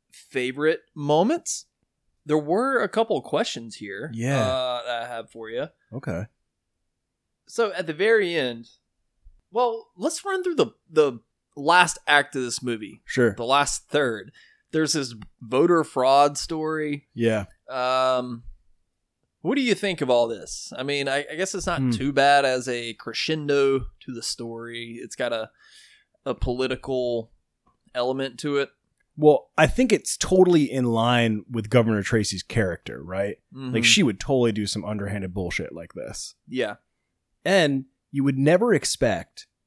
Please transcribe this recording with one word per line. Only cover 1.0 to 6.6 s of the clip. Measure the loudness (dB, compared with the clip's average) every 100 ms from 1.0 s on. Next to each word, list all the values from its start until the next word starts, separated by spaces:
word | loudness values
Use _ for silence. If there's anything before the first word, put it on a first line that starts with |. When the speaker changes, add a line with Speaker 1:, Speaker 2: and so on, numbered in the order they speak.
| 2 4 4 0 -6 -10 -12 _ _ _ _ _ -2
Speaker 1:
There | 0
were | 0 0 0 0
a | 0
couple | 0 0 -2
questions | -2 -2 -2 -6 -12 -14
here, | -12 -10 -10
Speaker 2:
Yeah. | -4 -2 0 0
Speaker 1:
uh, | -2 -4 -4
that | -6 -6
I | -6
have | -10 -12
for | -14 -10
you. | -8 -8 _ _
Speaker 2:
Okay. | -12 -8 -6 -8 _ _ _